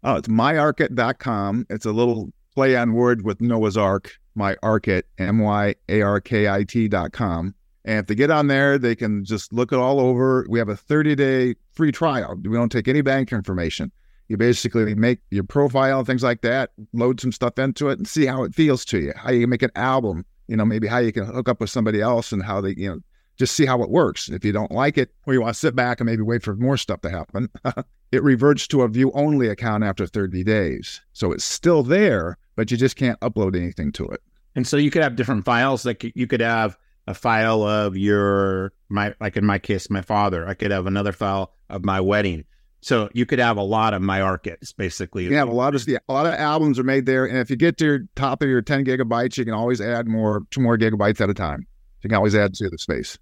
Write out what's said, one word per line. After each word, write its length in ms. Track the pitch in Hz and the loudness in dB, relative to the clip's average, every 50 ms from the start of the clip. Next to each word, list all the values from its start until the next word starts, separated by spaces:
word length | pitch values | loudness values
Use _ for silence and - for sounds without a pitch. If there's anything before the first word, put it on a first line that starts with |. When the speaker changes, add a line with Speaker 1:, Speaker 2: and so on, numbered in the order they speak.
| - | 0
Speaker 1:
Oh, 120 | 120 110 | -2 -2
it's 120 | 82 73 113 | -2 0 0
my 280 | 110 110 120 139 160 | 2 2 2 2 2
arkit 380 | 156 147 151 - - 156 - - | 2 2 0 2 0 -2 -2 0
dot 260 | 120 117 117 135 _ | 0 0 0 -2 _
com. 460 | - 131 117 104 101 101 101 117 113 _ | -4 -4 -4 -2 -2 -2 -2 -4 -4 _
It's 160 | 101 107 - | -8 -6 -4
a 60 | 113 | -2
little 420 | 107 110 120 120 120 110 101 - - _ _ _ _ | 0 2 2 2 0 -2 -4 -10 -14 _ _ _ _
play 220 | - 135 135 131 | 0 2 4 4
on 180 | 123 120 120 110 | 4 2 2 2
word 300 | 117 123 123 123 117 95 | 2 4 4 2 2 0
with 160 | 107 101 - | -4 -4 -2
Noah's 360 | 117 120 120 113 110 107 92 110 | -2 0 0 2 0 0 2 2
Ark, 340 | 104 98 98 98 - - - _ _ _ _ 107 | 2 2 2 0 -2 -8 -20 _ _ _ _ -4
MyArkit, 680 | 101 98 95 - - 113 110 110 - - 95 90 - - _ - | -2 -2 -2 -2 0 0 0 0 2 2 0 0 0 -4 _ -6
M 220 | 92 92 104 113 | -2 0 2 2
Y 360 | 107 104 104 104 101 101 - _ _ - | 2 2 2 2 0 0 -2 _ _ -2
A 120 | 107 107 | 0 2
R 200 | 104 101 101 101 | 2 2 0 0
K 260 | - - 123 107 104 104 | -2 0 0 0 2 2
I 160 | 98 98 104 | 2 0 -2
T 240 | - - 120 113 107 | -2 0 0 0 2
dot 240 | 101 95 85 78 | 0 -2 -2 -4
com. 420 | - - 113 101 85 82 85 95 98 _ _ _ _ _ _ | -4 -4 -4 -2 -2 -4 -4 -6 -8 _ _ _ _ _ _
And 160 | - 110 107 | -4 -4 -4
if 60 | 98 - | -2 -2
they 80 | 107 | 0
get 140 | 104 135 147 | 2 2 2
on 180 | 160 151 147 143 | 4 2 2 2
there, 300 | 139 135 139 143 139 143 | 2 2 4 4 2 2
they 180 | 123 120 117 | 2 0 0
can 300 | 110 120 107 107 101 98 | 0 -2 -2 -2 -2 -2
just 260 | 92 110 101 - - | -4 -6 -6 -6 -6
look 200 | - 117 123 113 | -2 -2 -2 0
it 80 | 143 131 | 0 0
all 200 | 127 127 139 139 | 2 2 2 2
over. 460 | 131 127 127 123 127 131 131 127 117 - | 2 2 2 2 2 2 2 2 0 0
We 100 | 110 117 | -2 -2
have 100 | 117 104 | 0 -2
a 60 | 104 | -4
thirty-day 800 | 98 _ _ 147 151 151 151 147 135 139 135 131 131 127 127 117 _ _ _ _ | -8 _ _ 0 2 2 2 2 2 2 2 2 2 2 0 0 _ _ _ _
free 180 | - 165 151 | 0 0 0
trial. 440 | 135 - 165 160 143 123 101 - 87 87 | 2 0 0 0 0 0 -4 -6 -8 -8
We 140 | 85 107 110 | -6 -2 0
don't 160 | 120 120 113 | 0 0 0
take 160 | - 123 98 131 | 0 0 0 2
any 140 | 131 151 | 2 2
bank 320 | 143 135 135 135 131 - 127 | 2 2 2 0 0 -2 -2
information. 580 | 110 95 - 98 90 85 82 - - 107 95 _ _ _ - _ _ _ _ | -6 -4 -4 -4 -2 -2 -4 -4 -6 -8 -10 _ _ _ -20 _ _ _ _
You 100 | 110 101 | -2 0
basically 560 | 113 120 123 - - 117 - 120 110 107 107 | 2 2 2 2 0 -2 0 0 0 0 2
make 260 | 104 113 120 123 - _ _ | 2 2 2 2 -2 _ _
your 120 | - 101 92 | -4 -4 -4
profile 540 | 101 - 143 143 143 120 135 135 135 135 135 | 0 0 0 2 2 2 2 2 2 2 0
and 80 | 127 110 | 0 0
things 160 | 127 127 120 | -2 0 2
like 180 | 127 120 113 | 0 0 0
that, 300 | - 117 120 135 131 - _ - 107 - - | 0 0 0 0 -2 -4 _ -18 -20 -8 -4
load 260 | 117 117 123 131 113 | 0 0 0 0 0
some 120 | - 127 | -2 -6
stuff 260 | 110 - - 120 - - | -4 -2 -2 -2 0 0
into 320 | 131 135 127 - 147 143 | -2 -2 -2 -2 -2 -2
it 80 | 135 - | -2 -2
and 100 | - - | -6 -6
see 180 | - 156 151 | 0 0 0
how 180 | 131 127 135 127 | 2 2 -2 -4
it 100 | - 104 | -4 0
feels 320 | - 160 151 131 123 - | 2 4 4 4 2 0
to 140 | - - 98 | -2 -2 -2
you, 140 | 76 71 71 | -2 -2 -6
how 160 | - - 120 | -6 -2 0
you 100 | 131 120 | 2 2
can 80 | 117 120 | 4 2
make 140 | 123 113 131 | 2 0 0
an 80 | 123 - | -2 -2
album, 500 | - 113 131 131 135 120 107 90 82 90 _ _ _ _ - | -2 -2 0 0 0 0 -2 -4 -4 -8 _ _ _ _ -4
you 80 | 113 | -2
know, 100 | 110 107 | 0 2
maybe 220 | 110 107 110 110 104 | 2 2 0 -2 0
how 120 | 117 123 | 0 2
you 120 | 120 113 | 0 0
can 140 | 104 117 98 | 0 -2 -6
hook 240 | 107 - 123 120 - | -4 -6 -4 -2 -2
up 100 | 123 - | -2 -2
with 100 | 113 101 | -2 -4
somebody 320 | - 127 110 110 107 104 | -2 -2 0 0 0 0
else 300 | 104 117 123 113 - - | 2 2 0 0 -2 -4
and 120 | - 101 92 | -6 -6 -4
how 180 | 104 101 98 | -4 -4 -2
they, 140 | 98 98 98 - | -2 -4 -4 -4
you 120 | 92 101 | -6 -8
know, 100 | 85 - - _ _ _ _ _ _ _ | -8 -8 -12 _ _ _ _ _ _ _
just 180 | 127 123 - | -2 -2 2
see 100 | - 156 | 2 2
how 160 | 131 127 123 | 2 4 0
it 80 | 117 - | 0 2
works. 400 | - 170 165 104 - - - - | 2 2 2 2 0 -4 -10 -8
If 140 | - 95 - | -10 -4 -2
you 80 | 104 | -2
don't 200 | 101 104 107 - | 0 0 -4 -2
like 260 | 73 107 135 147 147 - | -2 0 0 0 2 0
it, 160 | 127 - _ _ _ | -2 -2 _ _ _
or 80 | - 135 | 0 0
you 80 | 127 | 2
wanna 120 | 113 113 113 | 2 0 -4
sit 220 | - - 156 120 | 0 -2 0 0
back 240 | 131 123 123 120 - | 2 0 0 -2 -2
and 80 | 117 117 | -2 0
maybe 160 | 113 110 110 | 0 0 0
wait 200 | 107 117 117 - | 0 -2 -2 -2
for 120 | - 101 | -4 -4
more 220 | 101 120 131 139 127 | -2 0 0 0 0
stuff 240 | - - 101 - | -2 -4 -6 -6
to 80 | - 85 | -6 -6
happen, 400 | 90 87 78 - - 95 123 110 _ - _ | -6 -6 -10 -8 -6 -6 -6 -6 _ -8 _
<laughs> 480 | 127 - - - _ _ _ _ _ | -6 -6 -6 -10 _ _ _ _ _
it 120 | - 127 - | -2 2 4
reverts 440 | 143 135 117 127 143 147 131 - - | 4 4 6 6 4 4 4 0 -2
to 140 | - 139 | 2 2
a 60 | 127 117 | 2 2
view-only 600 | 107 120 131 131 - 139 143 151 151 139 123 110 | 2 2 0 2 2 0 0 2 2 2 0 0
account 360 | 101 - 117 117 107 107 110 | -2 -4 -4 -4 -2 -2 -2
after 220 | 101 95 - 104 | -2 -2 -4 -6
thirty 380 | 85 - 110 98 95 95 92 92 | -6 -4 -4 -4 -2 -4 -4 0
days. 580 | 101 107 107 95 80 64 50 - - - - _ _ _ | 0 2 2 0 -2 -4 -6 -10 -14 -16 -18 _ _ _
So 180 | - - 92 | -4 -2 -2
it's 140 | - - - | -2 -2 -4
still 380 | - - - - 170 175 156 131 | -6 -8 -2 2 4 4 4 4
there, 540 | 120 151 196 214 196 127 98 80 87 90 _ _ _ _ | 4 4 4 4 4 2 0 -2 -4 -8 _ _ _ _
but 140 | - 113 107 | -4 -2 -2
you 60 | 123 | 0
just 220 | 113 127 131 - - | 2 2 0 2 0
can't 220 | 135 123 113 - | -2 -2 -2 -2
upload 340 | - 123 113 113 104 95 95 | -4 -4 -2 0 0 0 0
anything 360 | 90 87 85 - - 78 71 73 | -2 -4 -4 -6 -4 -6 -6 -4
to 120 | - - 50 | -6 -8 -8
it. 140 | - - _ _ _ _ _ _ _ | -8 -12 _ _ _ _ _ _ _
Speaker 2:
And 120 | 139 127 - | -6 -4 0
so 80 | - | 2
you 140 | 143 147 147 | 2 2 2
could 140 | - 170 156 | 2 2 0
have 120 | 139 120 | 0 0
different 300 | 117 123 110 113 104 95 | -2 -2 -2 -2 -2 0
files. 400 | - 120 117 123 135 135 117 - | 0 2 2 2 2 0 0 -2
Like, 180 | 123 117 - - 117 - | -4 -4 -4 -8 -10 -4
you 100 | - 123 | -4 -2
could 160 | 113 - 117 | -2 0 0
have 340 | 117 117 117 113 110 104 92 _ _ _ _ _ _ | 2 0 2 0 0 -2 -4 _ _ _ _ _ _
a 80 | - 95 | -12 -12
file 480 | - - 120 113 110 110 113 113 110 | -4 0 0 2 2 2 2 2 2
of 340 | 107 104 107 107 107 104 92 | 2 2 2 0 0 0 -2
your, 800 | 95 98 101 104 101 101 101 101 98 98 98 95 95 95 98 _ _ _ _ | 0 2 2 4 4 4 4 4 2 2 2 0 -2 -4 -6 _ _ _ _
my, 240 | 101 104 101 104 - _ | -4 -2 -2 -2 -4 _
like 160 | 110 104 92 107 | -8 -4 -2 0
in 80 | 98 | 2
my 140 | 104 101 98 | 2 2 0
case, 300 | - - 104 95 - - | -2 -2 -4 -4 -2 -4
my 120 | 104 98 | -6 -6
father. 460 | 90 - 107 104 101 101 92 85 82 92 | -4 -2 0 0 0 0 0 -4 -6 -6
I 80 | 98 | -6
could 160 | - - 101 | -4 -2 -2
have 160 | 101 95 90 95 | -2 -2 -2 -2
another 240 | 95 98 101 101 | -2 -2 -2 -2
file 420 | 92 - 107 98 98 98 95 - _ _ _ _ | -4 -2 -2 -2 -2 -2 -4 -6 _ _ _ _
of 160 | 92 98 90 | -12 -6 -2
my 160 | 98 95 95 | -2 0 0
wedding. 420 | 92 95 101 104 101 98 87 78 73 _ _ _ _ _ _ _ | 2 2 2 2 2 0 -2 -6 -10 _ _ _ _ _ _ _
So 260 | - - 143 117 107 104 - | -4 0 0 0 0 -2 -2
you 120 | 120 123 120 | -2 -2 0
could 100 | 151 127 | 0 0
have 200 | 123 117 113 104 | 2 2 2 0
a 40 | |
lot 320 | 101 98 107 110 110 110 104 | 0 0 0 2 2 2 0
of 80 | 95 | 0
MyArkits, 720 | 95 98 98 98 98 95 95 90 _ - 85 - - - - | 0 0 0 0 0 0 -2 -2 _ -10 -12 -12 -18 -20 -10
basically. 520 | - 104 90 - - 98 87 _ 101 90 90 | -6 -6 -6 -4 -6 -10 -8 _ -6 -2 0
Speaker 1:
Yeah, 160 | 139 151 143 | 0 0 0
a 20 | |
lot 300 | 127 117 123 123 139 143 | 0 0 0 0 0 0
of, 120 | 139 117 160 | -2 -2 -2
yeah, 120 | 135 - _ - | -4 -4 _ -4
a 40 | 135 | -2
lot 120 | 135 151 | 0 0
of 80 | 170 160 | 0 -2
albums 460 | - 151 147 151 160 160 151 135 120 | -2 -2 0 0 2 2 2 2 0
are 40 | 127 | 0
made 220 | 131 135 135 131 | 2 2 2 2
there. 200 | 127 131 131 131 | 2 2 2 0
And 120 | 104 117 131 | 0 0 -2
if 140 | 123 - | -2 -2
you 40 | 139 | 0
get 220 | 117 139 170 175 - | 2 2 2 2 2
to 80 | 160 | 0
your 140 | 151 143 139 - - _ | 0 0 0 -2 -8 _
top 260 | - 131 135 131 - | -4 -2 -2 -2 0
of 80 | 151 139 | 0 2
your 140 | 131 123 107 | 2 2 2
ten 200 | - 147 139 139 | 0 0 0 2
gigabytes, 540 | 131 127 127 131 113 117 117 120 127 - - | 0 0 0 0 0 0 0 -2 -2 -2 -4
you 80 | 123 | -4
can 80 | 110 113 | -4 -2
always 260 | 107 113 120 127 113 | -2 0 0 0 -2
add 280 | 101 113 120 117 117 113 | -2 -4 -2 -2 -2 -2
more, 340 | 110 110 110 107 104 104 - _ | 0 0 2 0 0 -2 -4 _
two 120 | - 135 | -2 0
more 160 | 131 117 117 110 | 2 2 4 4
gigabytes 440 | 113 110 107 104 104 101 104 - | 4 2 2 2 2 2 2 2
at 80 | 110 95 | 0 0
a 60 | 101 | 0
time. 320 | 92 98 78 71 - - - - _ - _ - - | -2 -2 -6 -6 -8 -10 -14 -20 _ -20 _ -20 -12
You 80 | - 104 | -4 0
can 80 | 110 101 | 2 4
always 160 | 101 107 101 | 4 4 4
add 220 | 107 101 101 95 | 4 2 2 0
to 140 | - 107 95 | -4 -6 -6
the 80 | - - | -6 -8
space. 380 | - - 82 58 53 - - - | -6 -4 -4 -4 -4 -8 -12 -18